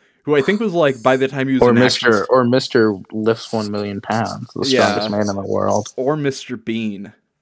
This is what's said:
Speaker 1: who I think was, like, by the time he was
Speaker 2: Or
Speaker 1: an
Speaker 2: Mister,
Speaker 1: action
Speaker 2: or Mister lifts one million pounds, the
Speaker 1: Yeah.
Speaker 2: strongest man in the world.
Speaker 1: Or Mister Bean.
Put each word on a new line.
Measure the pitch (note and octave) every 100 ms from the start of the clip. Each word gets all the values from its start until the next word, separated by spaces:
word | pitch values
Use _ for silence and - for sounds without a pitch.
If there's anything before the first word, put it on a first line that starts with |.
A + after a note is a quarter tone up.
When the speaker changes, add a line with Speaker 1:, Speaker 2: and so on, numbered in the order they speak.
| _ _ -
Speaker 1:
who | D3
I |
think | C#3 G#3
was, | A3
like, | E3+ D3 B2
by | A#2+ C3
the | C3+
time | C#3 C3+
he |
was | C3
Speaker 2:
Or | A#2+
Speaker 1:
an |
Speaker 2:
Mister, | A#2 B2+ - A#2+ G#2
Speaker 1:
action | -
Speaker 2:
or | B2+
Mister | A#2+ C3 - B2+ A2 G2 -
lifts | A2 G#2+ A2+ -
one | A2 G#2
million | G#2 G#2 G2+
pounds, | - A2 G2+ G#2 A#2+
the | - C3+
Speaker 1:
Yeah. | B2+ A2
Speaker 2:
strongest | G2+ G#2+
man | G#2 G#2
in |
the | G2 G2
world. | G2+ G2 G2+ A2 -
Speaker 1:
Or | B2+ D#3
Mister | C#3+ C3+ - A#2
Bean. | A2+ A2+ A2 G2 G2+ - _ _